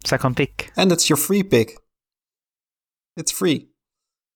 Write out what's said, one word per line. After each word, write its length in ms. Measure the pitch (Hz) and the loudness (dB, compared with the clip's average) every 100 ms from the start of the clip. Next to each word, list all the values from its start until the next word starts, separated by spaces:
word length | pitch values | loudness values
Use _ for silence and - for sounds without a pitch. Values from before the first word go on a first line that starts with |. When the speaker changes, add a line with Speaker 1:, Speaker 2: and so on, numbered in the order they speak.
Speaker 1:
second 320 | - 135 131 123 | -4 -2 0 0
pick. 340 | 143 - - - | -2 -6 -10 0
Speaker 2:
And 160 | 185 | 2
it's 160 | 165 - | 2 2
your 80 | 147 | 0
free 260 | - 202 | 0 -2
pick. 360 | 190 123 110 - _ _ _ _ _ _ _ _ _ _ _ _ _ - | 2 2 0 -6 _ _ _ _ _ _ _ _ _ _ _ _ _ -12
It's 160 | 160 | -8
free 360 | - 185 147 - _ _ _ _ _ _ | -2 -2 -2 -6 _ _ _ _ _ _